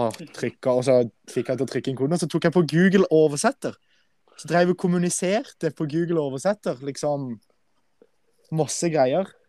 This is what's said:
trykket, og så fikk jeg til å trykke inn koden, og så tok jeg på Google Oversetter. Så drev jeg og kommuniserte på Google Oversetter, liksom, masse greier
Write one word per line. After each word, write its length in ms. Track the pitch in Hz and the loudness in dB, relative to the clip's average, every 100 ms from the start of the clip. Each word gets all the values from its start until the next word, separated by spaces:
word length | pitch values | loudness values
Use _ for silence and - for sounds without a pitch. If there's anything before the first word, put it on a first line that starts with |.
| 117 110 | 0 -4
trykket, 540 | 160 - 123 - 131 | -12 -8 -8 -4 -2
og 120 | 123 | 0
så 120 | 123 127 120 - - | 4 4 2 -4 -8
fikk 220 | 127 120 | -6 -4
jeg 60 | 127 | -4
til 60 | 127 | -4
å 20 | |
trykke 220 | 131 139 | -4 -4
inn 60 | 127 | -4
koden, 180 | 139 170 | -2 -2
og 40 | |
så 80 | 165 | -2
tok 160 | 170 | 0
jeg 80 | 170 185 | 2 2
på 80 | 156 | 2
Google 380 | 160 190 196 185 | 4 4 4 4
Oversetter. 640 | 156 156 143 226 - 135 98 _ _ _ _ _ - | 4 4 2 -2 -2 -8 -10 _ _ _ _ _ -20
Så 120 | 156 | -2
drev 160 | 170 180 | 2 4
jeg 80 | |
og 60 | 180 | 2
kommuniserte 880 | 185 175 180 - 180 208 277 - 160 | 0 0 0 -2 -2 -2 -4 -6 -6
på 140 | - 156 | -4 -4
Google 320 | 156 170 170 | -4 -2 -2
Oversetter, 560 | 143 135 185 - 185 131 | -4 -4 -4 -2 -4 -6
liksom, 460 | 139 135 147 143 131 110 _ _ _ _ _ _ _ _ _ _ _ | -8 -6 -4 -4 -6 -10 _ _ _ _ _ _ _ _ _ _ _
masse 380 | 160 135 - 175 | -4 -2 -2 -2
greier 360 | 156 127 156 196 - | 2 2 2 -4 -10